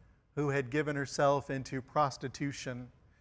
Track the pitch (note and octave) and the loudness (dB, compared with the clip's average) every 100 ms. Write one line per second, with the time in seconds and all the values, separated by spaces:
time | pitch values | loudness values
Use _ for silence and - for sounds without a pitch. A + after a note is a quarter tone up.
0 | - - _ - D3 C#3 B2+ D3 D3+ C#3+ | -20 -20 _ -2 2 2 2 0 0 0
1 | C3+ - C#3+ C#3+ - C3+ B2+ C3+ B2 D#3 | -2 4 4 4 0 -4 -4 -6 -2 2
2 | C#3+ - C3+ - C#3+ C3 - B2 B2 - | 2 0 -8 -4 -4 -4 -8 -8 -12 -18
3 | - _ | -20 _